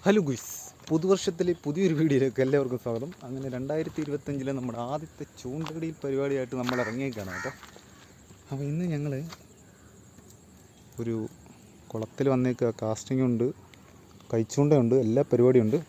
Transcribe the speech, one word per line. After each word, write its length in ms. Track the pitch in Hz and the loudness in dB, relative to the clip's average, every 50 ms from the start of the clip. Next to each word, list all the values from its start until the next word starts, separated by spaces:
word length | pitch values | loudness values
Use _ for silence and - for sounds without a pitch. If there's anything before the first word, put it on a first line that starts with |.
| - | 4
ഹലോ 160 | 185 202 214 175 | 6 4 4 4
ഗുയ്സ്, 280 | 139 127 113 - - - - - - - - - | 2 -4 -6 -8 -12 -14 -14 -16 -18 -20 -20 -4
പുതുവർഷത്തിലെ 640 | - 160 160 160 185 196 185 - 202 170 165 185 180 175 - - | -2 -2 0 4 2 2 2 2 -4 -2 0 0 0 0 -2 -4
പുതിയൊരു 280 | 143 147 180 196 180 160 147 | -6 -2 2 2 2 4 2
വീഡിയോയിലേക്ക് 420 | 160 156 143 127 135 131 110 131 131 | 2 4 4 4 2 2 2 2 2
എല്ലാവർക്കും 340 | 131 143 143 139 127 123 120 - | 4 4 2 2 0 -4 -4 -4
സ്വാഗതം. 280 | 123 117 117 131 160 180 - - | -4 -4 -4 -6 -8 -12 -16 -14
അങ്ങനെ 200 | 123 131 135 135 135 123 | -12 -10 -8 -8 -8 -6
രണ്ടായിരത്തി 460 | 123 131 139 151 160 160 160 - - 147 | -8 -6 -4 -4 -4 -4 -4 -6 -6 -6
ഇരുപത്തഞ്ചിലെ 480 | 147 143 147 - - 143 139 131 135 139 | -4 -6 -6 -6 -6 -6 -4 -4 -4 -6
നമ്മുടെ 220 | 135 123 123 110 117 120 123 143 | -4 -6 -6 -6 -6 -6 -6 -6
ആദ്യത്തെ 320 | 151 160 151 - - 147 - - - | -8 -8 -12 -14 -16 -16 -16 -16 -14
ചൂണ്ടപിടിയിൽ 540 | - 127 131 156 160 156 156 165 160 165 156 - | -12 -10 -8 -6 -8 -8 -6 -6 -6 -8 -8 -6
പരിപാടിയായിട്ട് 540 | - 139 135 135 139 143 139 135 127 123 131 127 | -6 -4 -2 -2 0 0 -2 -2 -2 -4 -4 -4
നമ്മൾ 160 | 123 123 127 123 120 | -2 -2 -2 -2 -2
ഇറങ്ങിയേക്കാണ് 460 | 107 113 127 135 135 117 107 98 92 92 | -4 -4 -6 -6 -6 -6 -8 -10 -10 -10
കേട്ടോ. 160 | - 110 131 - - - - - - - - - - - - - - - - - - - - | -10 -10 -10 -12 -12 -20 -20 -20 -20 -20 -20 -20 -20 -20 -20 -20 -20 -20 -20 -20 -20 -14 -12
അപ്പോൾ 140 | 139 135 143 143 | -8 -6 -6 -6
ഇന്ന് 140 | 147 165 180 175 156 | -4 -4 -4 -4 -4
ഞങ്ങൾ 200 | 143 147 151 139 131 156 165 - - - - - - - - - - - - - - - - - - - - - - - - - - - - - - - - - - 117 | -4 -4 -4 -6 -6 -8 -10 -14 -18 -20 -20 -20 -20 -20 -20 -20 -20 -20 -20 -20 -20 -20 -20 -20 -20 -20 -20 -20 -20 -20 -20 -20 -20 -20 -20 -20 -20 -20 -18 -10 -8 -4
ഒരു 120 | 113 113 110 107 - - - - - - - - - - - - - - | -4 -4 -4 -4 -8 -10 -18 -20 -20 -20 -20 -20 -20 -20 -20 -18 -10 -6
കുളത്തിൽ 360 | 113 110 - - - 139 139 135 | -6 -6 -6 -4 0 2 2 4
വന്നേക്കുക. 380 | 127 127 127 123 - 123 117 110 - | 4 2 2 2 2 0 0 0 0
കാസ്റ്റിംഗ് 440 | 110 110 110 - - - 135 131 131 | -2 -2 -2 -4 -4 -2 0 2 2
ഉണ്ട്, 200 | 123 120 110 117 135 - - - - - - - - - - - - - - - - - | 2 2 2 0 -2 -2 -6 -18 -20 -20 -20 -20 -20 -20 -20 -20 -20 -20 -20 -8 -2 0
കൈച്ചൂണ്ടയുണ്ട്, 640 | 113 113 - - - 143 147 151 139 120 117 123 135 123 | 0 0 0 2 2 4 6 6 6 6 6 4 4 4
എല്ലാ 180 | 110 113 135 143 - | 4 2 2 2 2
പരിപാടിയുണ്ട്. 480 | - 117 120 127 131 127 110 107 120 175 156 | 4 6 6 8 8 6 6 6 2 0 -2